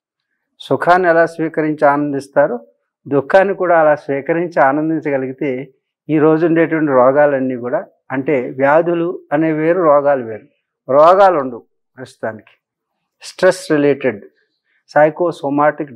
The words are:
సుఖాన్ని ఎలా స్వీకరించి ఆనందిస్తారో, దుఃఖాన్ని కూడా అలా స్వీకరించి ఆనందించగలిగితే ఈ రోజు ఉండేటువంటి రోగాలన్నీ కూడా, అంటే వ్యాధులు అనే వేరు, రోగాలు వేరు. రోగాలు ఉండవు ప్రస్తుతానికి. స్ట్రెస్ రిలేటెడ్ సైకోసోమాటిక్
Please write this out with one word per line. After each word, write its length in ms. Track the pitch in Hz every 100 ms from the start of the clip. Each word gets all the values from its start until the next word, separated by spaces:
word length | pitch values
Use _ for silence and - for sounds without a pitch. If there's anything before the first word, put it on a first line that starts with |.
| _ _ _ _ _ _ -
సుఖాన్ని 420 | 135 170 180 180
ఎలా 140 | 165 165 165
స్వీకరించి 480 | 160 165 156 151 147
ఆనందిస్తారో, 640 | 143 147 139 135 147 147 240 - _ _ _ 139
దుఃఖాన్ని 400 | 143 139 190 196 170
కూడా 140 | 180 170
అలా 140 | 151 147
స్వీకరించి 560 | - 139 131 165 175 170 139
ఆనందించగలిగితే 800 | 147 160 160 147 135 131 131 147 127 147 _ _ _ -
ఈ 80 | 151 156
రోజు 180 | 156 170
ఉండేటువంటి 420 | 165 156 160 151 131
రోగాలన్నీ 560 | 123 139 147 135 131 123 120
కూడా, 140 | 156 196 _ - 131
అంటే 200 | 135 139 131 135
వ్యాధులు 480 | 139 156 170 175 170 190 -
అనే 160 | 151 160 156
వేరు, 200 | 160 180 160
రోగాలు 340 | 143 139 139 113
వేరు. 160 | 107 - _ _ _ -
రోగాలు 500 | 139 160 190 196 165
ఉండవు 200 | 131 113 _ _ _ -
ప్రస్తుతానికి. 560 | 127 - 113 107 _ _ _ _ _ _ _ _ -
స్ట్రెస్ 340 | - 185 185 -
రిలేటెడ్ 480 | 151 143 139 127 107 - _ _ _ _ _ _
సైకోసోమాటిక్ 1000 | 147 156 156 175 156 139 143 151 151 147